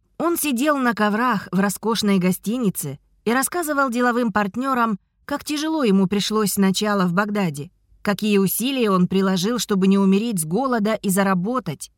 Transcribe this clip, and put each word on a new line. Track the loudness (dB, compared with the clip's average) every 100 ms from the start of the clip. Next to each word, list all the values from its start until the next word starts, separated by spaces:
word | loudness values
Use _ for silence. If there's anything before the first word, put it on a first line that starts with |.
| _ -4
Он | -2 -2
сидел | -2 0 0 2
на | 0
коврах | 0 0 0 0 -2 -2
в | 0
роскошной | 0 -2 -4 -2 2 2
гостинице | 2 -2 -4 -2 -2 -2 -6 -10 _ _
и | -2
рассказывал | 0 0 -4 -2 0 0
деловым | 0 0 0 0
партнёрам, | 0 -2 -4 -2 0 0 -2 _ _
как | -10 -8
тяжело | -6 -4 -2 0
ему | 2 4 2
пришлось | 0 -2 0 0
сначала | 2 0 0 0 0 0
в |
Багдаде, | 0 -2 -2 -2 -4 -12 _ _ _
какие | -4 -2 2 2
усилия | 2 0 -2 0 2
он | 4 2
приложил, | 2 2 0 0 -2
чтобы | -2 2 4
не | 4
умереть | 4 2 2 -2
с |
голода | -2 0 0 0 0
и | -2 0
заработать, | 2 2 0 -2 -4 -4 -8 -12